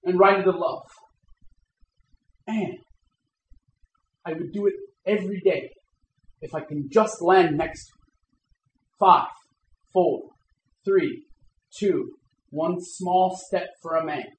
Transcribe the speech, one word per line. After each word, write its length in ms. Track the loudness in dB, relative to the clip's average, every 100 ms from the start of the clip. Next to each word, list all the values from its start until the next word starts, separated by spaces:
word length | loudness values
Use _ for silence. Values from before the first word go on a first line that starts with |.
and 160 | 0 6
right 180 | 6 6
into 120 | 2
love. 320 | 0 -4 -6 -14 -20 _ _ _ -20 -20 _ _ _ _ _ _ _ _ _ -6
And 300 | -4 -4 -8 _ _ _ _ _ _ _ -20 _ _ _ _ _ _ -12
I 80 |
would 180 | -10 -8
do 160 | -2 -2
it 60 | -2 -16 _ -2
every 340 | -2 -2 0
day 300 | 0 0 -6 _ _ _ _ _ _ _
if 120 | -10
I 80 | -10
can 280 | -8 -8 0
just 300 | 2 2 -2
land 360 | 4 4 4 0
next 280 | -4 -8 -18
to 60 |
her. 60 | _ _ _ _ _ _ _ _ _ _ _
Five, 300 | 6 6 4 -10 _ _ _ _ _
four, 380 | 0 2 0 -8 _ _ _ _ _
three, 400 | 0 0 0 -6 _ _ _ _ _ -4
two, 400 | -2 -2 -4 -14 _ _ _
one 320 | -6 -4 -4
small 560 | -8 -10 0 2 2 -2 -6
step 220 | -6 -6 -14
for 140 | -4 -4
a 80 | -2
man 200 | -8 -10